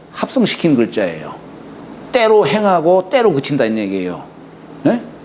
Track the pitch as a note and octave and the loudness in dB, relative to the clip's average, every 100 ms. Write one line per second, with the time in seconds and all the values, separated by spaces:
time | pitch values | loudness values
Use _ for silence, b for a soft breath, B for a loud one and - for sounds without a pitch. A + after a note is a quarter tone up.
0 | - - - C4 G3+ - E3+ C3 A2 - | -18 -10 -4 0 0 0 0 2 0 0
1 | F#2 D#2+ D2+ - - - - - - - | -4 -4 -12 -16 -18 -20 -20 -20 -20 -18
2 | - B3 A3 G#3+ D#3 G#3+ G3+ F3+ D#3+ F#3 | -4 0 4 4 4 2 2 2 4 2
3 | F#3 C4 A3+ C#3 C3+ C#3 A2+ A2 G2 F#2+ | 2 2 2 2 0 0 0 -2 -2 -4
4 | F2+ E2 - - - - - - - A#3 | -4 -8 -12 -20 -20 -20 -20 -4 0 0
5 | - - | -4 -18